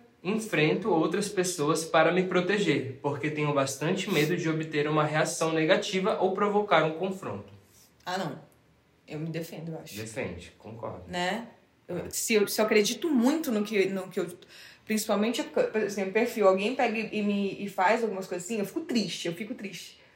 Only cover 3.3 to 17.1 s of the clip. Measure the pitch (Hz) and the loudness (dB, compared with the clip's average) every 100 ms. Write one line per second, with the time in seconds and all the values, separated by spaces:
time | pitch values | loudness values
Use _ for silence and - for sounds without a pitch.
3.3 | 151 151 139 131 - 151 190 208 165 156 | -2 0 2 0 0 -2 -2 0 2 2
4.3 | 175 160 156 156 151 147 151 147 156 160 | 2 0 -2 -2 -2 2 2 2 2 0
5.3 | - 160 160 156 208 - 190 190 - 190 | 0 0 2 4 2 2 0 0 2 0
6.3 | 196 202 202 208 165 156 151 190 190 123 | 2 0 0 4 4 4 0 -4 -6 -8
7.3 | 98 - - _ _ - _ - 185 170 | -10 -12 -20 _ _ -20 _ -6 -4 -4
8.3 | 123 - _ _ _ _ _ - 151 165 | -8 -16 _ _ _ _ _ -12 -8 -6
9.3 | 160 170 160 165 160 - 98 110 139 101 | -6 -8 -10 -10 -10 -12 -12 -10 -6 -8
10.3 | 87 - - 107 113 110 - - 180 180 | -8 -14 -18 -16 -12 -10 -10 -8 -4 -2
11.3 | 220 240 - _ _ - 175 175 - - | -4 -8 -18 _ _ -10 -8 -6 -6 0
12.3 | 214 202 - 214 214 208 - 339 262 240 | 2 2 2 2 4 2 0 0 4 4
13.3 | 320 311 214 208 214 190 190 175 - 175 | 2 0 0 0 2 2 0 -6 -4 -6
14.3 | - - - - - - 214 - 202 214 | -8 -20 -20 -20 -14 -2 -2 2 2 2
15.3 | 254 320 - - 220 202 202 190 220 240 | 0 -2 0 0 0 -2 -2 0 2 2
16.3 | 233 196 190 208 262 240 220 214 | 4 4 6 2 0 0 0 -4